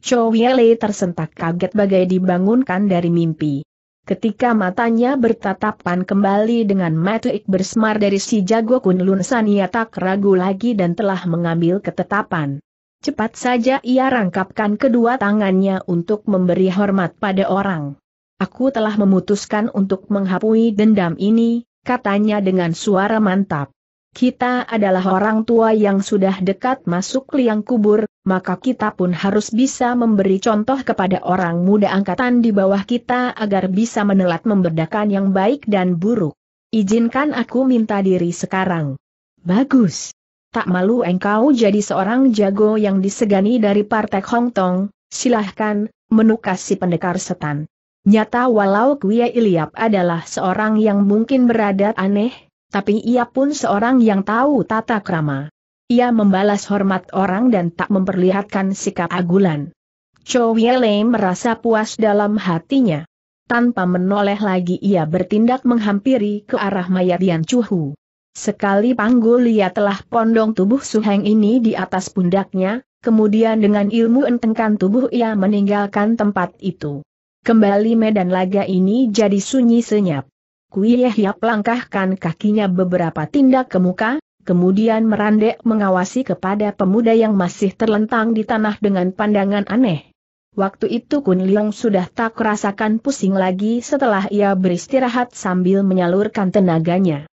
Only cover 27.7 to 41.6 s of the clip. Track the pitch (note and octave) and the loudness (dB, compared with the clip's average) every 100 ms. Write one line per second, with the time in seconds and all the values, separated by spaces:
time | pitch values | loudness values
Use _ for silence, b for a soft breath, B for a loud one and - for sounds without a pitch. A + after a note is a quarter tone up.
27.7 | B3 G#3 G#3+ G#3+ _ - F#3 F#3 F3+ C4 | 0 4 2 0 _ -2 -2 -2 -4 -4
28.7 | B3+ G#3+ - F3+ E3+ G3 G#3 - A3 C4+ | -2 -4 -2 -2 0 0 -2 -2 0 0
29.7 | - B3 B3 A#3 G#3 F#3+ F#3+ A#3 G#3+ A3 | 0 -2 2 2 2 2 2 2 0 0
30.7 | C4+ B3+ A3+ F#3+ F#3 - F#3 F3 E3+ F3+ | -2 -2 -2 0 -2 -2 -2 0 0 2
31.7 | G#3 G3 F#3+ G3+ F3 B3 A#3+ A#3 G#3 F#3+ | 2 2 0 -2 -2 0 2 2 2 2
32.7 | G3 G3 A#3+ - B3 B3 - G#3+ G3 F#3+ | 0 -2 -4 -2 -4 -4 -4 -2 -2 0
33.7 | F#3+ A3+ - G#3 G3 F3+ E3 A3+ G3+ F3 | -2 -2 0 2 2 2 0 0 2 2
34.7 | D#3+ D#3+ G#3+ G#3 G3 G3 F#3+ G3 C#4+ - | 0 -2 -2 -2 0 0 0 0 0 -2
35.7 | G3+ F#3 F3 G3 A#3 D#3+ - _ _ _ | 0 0 0 0 0 -2 -6 _ _ _
36.7 | A3 G3 A3 A#3 C4 D4 B3 A#3+ B3 C4 | -2 2 2 2 0 -2 -4 -4 0 2
37.7 | A#3+ A3 G3+ F#3+ F#3 F3 E3+ F3+ F#3+ F#3 | 2 0 0 0 0 0 -4 -6 -4 -2
38.7 | E3+ D3 C3+ _ _ _ _ E3+ F#3+ C4+ | -2 -4 -8 _ _ _ _ -2 0 2
39.7 | C4+ G3+ - - - _ _ _ A#3 F#3+ | 4 2 0 -14 -18 _ _ _ -8 -2
40.7 | F3+ F#3+ A#3+ F3 F#3 G3+ G#3+ C4+ B3+ | 0 0 0 0 -2 0 2 2 4